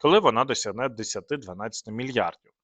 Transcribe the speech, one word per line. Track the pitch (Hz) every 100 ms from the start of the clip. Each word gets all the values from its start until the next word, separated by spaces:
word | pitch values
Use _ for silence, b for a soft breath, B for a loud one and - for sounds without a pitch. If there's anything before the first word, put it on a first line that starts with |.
коли | 151 202
вона | 170 113
досягне | 135 120 110 101 131
десяти-дванадцяти | 110 107 104 90 143 101 90 110 - -
мільярдів. | 110 131 120 87 - _ _